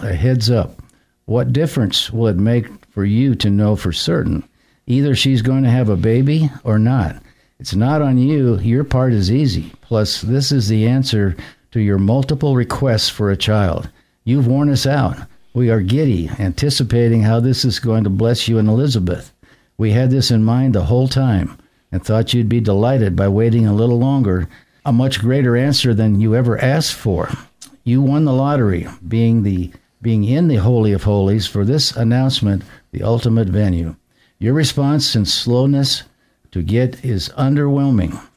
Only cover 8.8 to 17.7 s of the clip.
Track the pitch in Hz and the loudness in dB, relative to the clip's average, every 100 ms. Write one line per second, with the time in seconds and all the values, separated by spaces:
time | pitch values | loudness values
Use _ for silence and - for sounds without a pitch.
8.8 | 139 127 131 110 92 127 139 85 80 - | 0 0 2 2 2 2 0 -2 -6 -16
9.8 | - 110 104 - 107 131 135 139 104 110 | -4 -2 -2 -4 -2 -2 0 0 0 0
10.8 | 113 131 131 110 98 - - - _ 117 | 2 0 0 0 0 -2 -10 -20 _ -2
11.8 | 104 98 98 131 135 143 151 127 117 - | 0 2 2 0 0 -2 0 0 0 -2
12.8 | 135 110 - - 101 98 - 107 92 80 | 0 0 -2 -2 -2 0 0 0 0 -2
13.8 | 85 - _ _ 113 139 120 135 147 139 | -8 -16 _ _ -2 0 2 2 2 0
14.8 | 135 143 101 - - - - 120 120 113 | 0 0 -2 -4 -14 -20 -8 -2 2 2
15.8 | 92 131 147 90 82 - 95 - 143 - | 0 0 0 0 -4 -4 -6 -2 -2 -2
16.8 | 120 120 117 117 107 113 123 127 127 | 0 2 2 2 2 2 0 0 -2